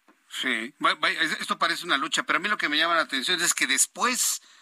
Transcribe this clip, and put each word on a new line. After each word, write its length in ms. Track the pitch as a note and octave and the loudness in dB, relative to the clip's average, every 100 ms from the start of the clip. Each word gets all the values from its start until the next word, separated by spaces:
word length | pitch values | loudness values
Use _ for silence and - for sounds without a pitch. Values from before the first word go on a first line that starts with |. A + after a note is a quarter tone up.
| _ _ _ | _ _ _
Sí, 440 | - C3 A#2 A2+ - | -6 -2 -2 -4 -2
va-, 100 | D#3+ | 0
va-, 140 | F3+ E3 | 2 0
es-, 300 | E3+ D#3+ C#3 | 0 0 -2
esto 180 | G#3+ G3 | -4 -2
parece 280 | E3+ E3 E3+ | 0 -2 0
una 100 | C#3+ | -2
lucha, 280 | D#3 - | 0 -2
pero 120 | C3+ D3+ | 0 -2
a 40 | |
mí 80 | G3 | 0
lo 100 | G#3 | -2
que 100 | E3 | 0
me 80 | D3+ | 2
llama 180 | E3 | 2
la 80 | E3+ | 2
atención 380 | D3 C3+ B2+ F3 | 0 -2 -2 0
es 140 | E3+ | 0
que 120 | - C#3+ | 2 2
después, 760 | C#3 - - A#3+ B3 - - - - | 2 0 0 0 0 -2 -2 -8 -20